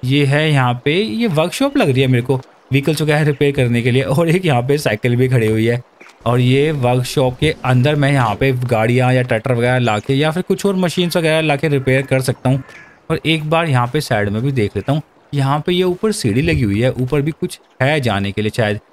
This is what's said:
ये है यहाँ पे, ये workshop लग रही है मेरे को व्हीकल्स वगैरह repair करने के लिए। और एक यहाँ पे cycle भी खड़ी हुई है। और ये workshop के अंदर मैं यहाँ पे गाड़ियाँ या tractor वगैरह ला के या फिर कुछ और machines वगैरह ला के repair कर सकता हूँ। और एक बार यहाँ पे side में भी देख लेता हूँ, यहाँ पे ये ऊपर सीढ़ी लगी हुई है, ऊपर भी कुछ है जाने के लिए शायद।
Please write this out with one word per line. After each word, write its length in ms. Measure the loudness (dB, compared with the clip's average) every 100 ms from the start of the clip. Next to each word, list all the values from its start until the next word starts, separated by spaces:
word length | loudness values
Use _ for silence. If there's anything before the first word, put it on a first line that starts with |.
ये 200 | 0 0
है 260 | 2 2 2
यहाँ 300 | 2 2 0
पे, 80 | 0
ये 320 | 0 -2 -2 -2
workshop 480 | 0 -2 0 -2 0
लग 140 | 0
रही 100 | 2
है 60 | 2
मेरे 140 | 2
को 180 | 0 -4 -4 _ _
व्हीकल्स 280 | -2 0 -2
वगैरह 200 | 0 2
repair 300 | 0 2 0
करने 260 | 2 0 2
के 80 | 2
लिए। 120 | 0
और 260 | 0 0 2
एक 180 | 0 2
यहाँ 160 | 0
पे 140 | 2 0
cycle 360 | 0 -2 0 2
भी 120 | 2
खड़ी 180 | 2 2
हुई 200 | 2 0
है। 160 | -2 -6 _ -20 -8 -2
और 140 | 2
ये 300 | 2 2 2
workshop 640 | 0 0 0 -2 -2 -2 0
के 160 | -2 -2
अंदर 320 | 0 2 2 2
मैं 140 | 2
यहाँ 220 | 2 0
पे 160 | 0 0 0
गाड़ियाँ 480 | -2 0 0 2 2
या 80 | 2
tractor 300 | 0 -2 -2
वगैरह 260 | -2 0 0
ला 200 | 0 -2
के 160 | 0
या 160 | 0 0
फिर 120 | -2
कुछ 220 | -2 -2 0
और 100 | 0
machines 400 | -2 0 -2 0
वगैरह 240 | 0 0
ला 160 | 0 0
के 120 | 0
repair 340 | 0 0 0
कर 180 | 0 -2
सकता 300 | 0 -2 0
हूँ। 120 | -2 -4 -20 -20 -20 _
और 100 | -4 0
एक 220 | -2 0
बार 180 | 0 2
यहाँ 180 | 0 0
पे 80 | -2
side 280 | -2 -2 0
में 120 | -2
भी 100 | -2
देख 240 | -2 -2 -2
लेता 160 | -2
हूँ, 100 | -4 -4 _ _
यहाँ 300 | -4 0 -2 -2
पे 60 |
ये 100 | 0
ऊपर 300 | 0 0 -2
सीढ़ी 300 | -2 -2 0
लगी 200 | 0 0
हुई 180 | 0 0
है, 100 | 0
ऊपर 280 | 0 -2 -2
भी 100 | -2
कुछ 280 | -4 -8 -10 _ _
है 180 | -2 0
जाने 320 | 0 -2 -4
के 100 | -4
लिए 80 | -4
शायद। 300 | -2 -2 -2 _